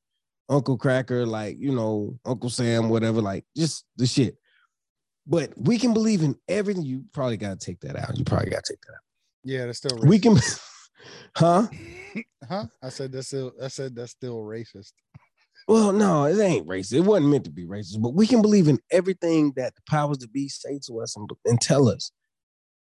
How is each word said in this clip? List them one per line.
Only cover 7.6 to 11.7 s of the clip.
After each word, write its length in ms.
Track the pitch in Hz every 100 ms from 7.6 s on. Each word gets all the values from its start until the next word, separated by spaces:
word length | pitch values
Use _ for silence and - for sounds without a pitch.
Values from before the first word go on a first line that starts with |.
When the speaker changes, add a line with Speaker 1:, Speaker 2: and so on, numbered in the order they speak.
| - 90
Speaker 1:
that 160 | - -
out. 200 | - -
You 80 | -
probably 240 | - -
gotta 100 | - -
take 140 | -
that 120 | -
out. 60 | - _ _ _ _
Speaker 2:
Yeah, 220 | 131 131 123
that's 120 | 120
still 180 | 143 123
Speaker 1:
We 160 | 131 208
can, 160 | 202 185
Speaker 2:
racist. 240 | - - - - _ _
Speaker 1:
<laughs> 360 | - - - -
huh? 320 | 165 175 226